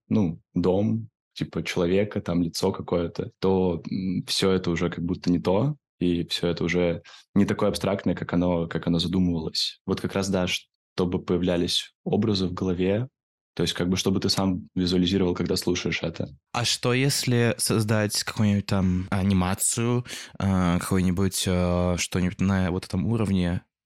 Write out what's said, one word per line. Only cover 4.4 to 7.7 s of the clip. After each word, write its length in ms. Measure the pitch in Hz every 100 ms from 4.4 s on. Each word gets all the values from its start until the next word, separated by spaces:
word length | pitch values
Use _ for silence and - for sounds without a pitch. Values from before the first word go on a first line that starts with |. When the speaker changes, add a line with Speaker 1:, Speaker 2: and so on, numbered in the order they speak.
| 95
Speaker 1:
это 180 | 92 90
уже 180 | 82 85
как 140 | 85
будто 280 | 85 90 90
не 80 | 87
то, 380 | 90 95 143 147 _ _
и 260 | 87 87 82
все 200 | - 87
это 140 | 82 87
уже 380 | 87 87 85 - - _ 101
не 100 | 98
такое 240 | 104
абстрактное, 460 | 104